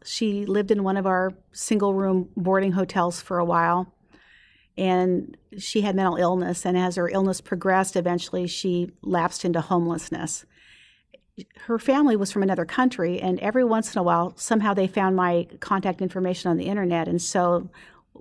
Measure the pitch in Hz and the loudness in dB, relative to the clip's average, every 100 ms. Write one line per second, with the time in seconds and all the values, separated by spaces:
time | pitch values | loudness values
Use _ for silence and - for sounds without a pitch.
0 | - - 220 202 202 202 202 214 190 196 | -12 -4 -2 -2 0 0 2 2 2 0
1 | 190 185 190 190 _ - - 214 202 190 | 0 0 0 -4 _ -12 -2 2 2 2
2 | 196 185 180 - 180 190 196 185 185 190 | 2 0 -2 -2 2 2 2 0 0 0
3 | 175 175 - 180 170 170 165 175 185 _ | 0 -2 -4 -2 0 2 2 0 -2 _
4 | _ _ _ - _ _ _ - 185 185 | _ _ _ -20 _ _ _ -4 0 2
5 | 185 180 - - _ 202 - 220 208 190 | 2 0 -4 -14 _ -12 -4 -2 0 0
6 | 185 165 175 185 175 175 - 180 180 180 | 0 2 2 2 -2 -2 0 2 0 0
7 | 175 196 190 180 - 180 190 185 185 185 | 0 0 0 -2 -6 -2 2 2 2 0
8 | 175 175 - 185 180 - 190 175 175 - | 0 -2 -4 -6 -4 -4 -2 -2 -4 -8
9 | - 180 175 - 180 170 156 180 170 165 | -4 -2 -2 -2 -2 -2 0 0 0 -4
10 | - - 156 - - _ - - - _ | -8 -8 -8 -10 -12 _ -20 -20 -20 _
11 | _ - _ - - - - 226 - 269 | _ -20 _ -20 -20 -14 -4 -2 2 4
12 | 294 214 196 208 196 185 170 - 254 220 | 4 2 0 0 0 0 -2 0 0 0
13 | 170 180 185 180 202 247 240 220 220 208 | -2 -2 -2 -2 0 2 2 0 0 0
14 | 175 170 180 - - 220 208 196 190 202 | 2 2 0 -6 0 2 2 2 0 2
15 | 190 185 180 175 170 - - 196 190 180 | 2 2 2 2 -2 -10 -4 -2 0 -2
16 | 185 190 185 180 180 170 180 202 180 170 | -4 -2 -2 -2 0 0 0 -2 0 0
17 | 165 175 - 190 175 175 185 - - - | 0 -2 0 2 2 2 -2 -14 -20 -20
18 | _ - | _ -20